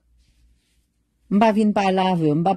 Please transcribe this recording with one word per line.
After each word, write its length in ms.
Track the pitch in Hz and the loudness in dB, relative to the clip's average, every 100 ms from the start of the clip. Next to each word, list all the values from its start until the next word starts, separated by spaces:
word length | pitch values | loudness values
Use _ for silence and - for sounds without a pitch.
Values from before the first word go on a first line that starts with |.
| _ _ _ _ _ _ _ _ _ _ _ _ - | _ _ _ _ _ _ _ _ _ _ _ _ -4
M 120 | 196 | 0
pa 100 | 226 | 2
vin 160 | 208 214 202 | 2 0 0
pale 260 | 196 185 | -2 0
avè, 300 | 185 175 156 | 0 0 0
m 80 | 151 | 0
pa, 100 | 180 | -2